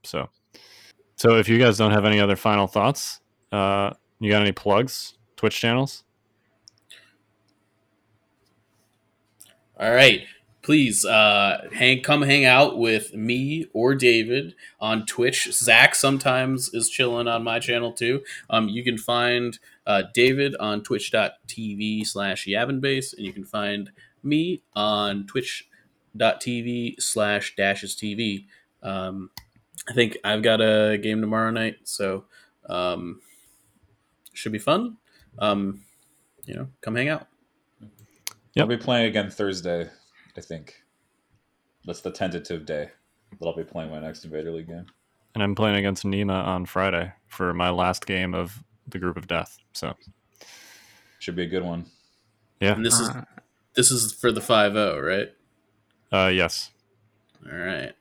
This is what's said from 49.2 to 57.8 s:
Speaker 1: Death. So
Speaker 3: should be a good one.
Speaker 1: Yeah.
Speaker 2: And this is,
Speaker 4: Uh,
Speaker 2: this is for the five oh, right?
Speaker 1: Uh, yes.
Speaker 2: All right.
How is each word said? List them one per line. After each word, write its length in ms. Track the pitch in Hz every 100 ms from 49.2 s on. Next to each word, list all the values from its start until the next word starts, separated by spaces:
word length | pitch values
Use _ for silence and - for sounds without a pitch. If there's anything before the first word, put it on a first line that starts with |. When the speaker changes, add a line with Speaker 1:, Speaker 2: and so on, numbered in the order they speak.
| -
Speaker 1:
Death. 300 | 85 - - _
So 220 | - - - - _ _ _ - - - - _ _ _ _
Speaker 3:
should 160 | - 87
be 80 |
a 40 | 87
good 140 | 92
one. 240 | 87 85 85 _ _ _ _ _ _ _
Speaker 1:
Yeah. 140 | 98
Speaker 2:
And 100 | 104
this 140 | 117 117
is, 100 | 117
Speaker 4:
Uh, 160 | 127 113 - _ _ _
Speaker 2:
this 160 | - 127
is 220 | 127 110
for 200 | - 120
the 80 | 110
five 360 | - 113 104 107
oh, 220 | 101 76
right? 280 | 73 95 - _ _ _ _ _ _ _ _
Speaker 1:
Uh, 180 | 95 92
yes. 380 | 92 85 - - _ _ _ _ _ _ _ -
Speaker 2:
All 60 | 85
right. 360 | 90 87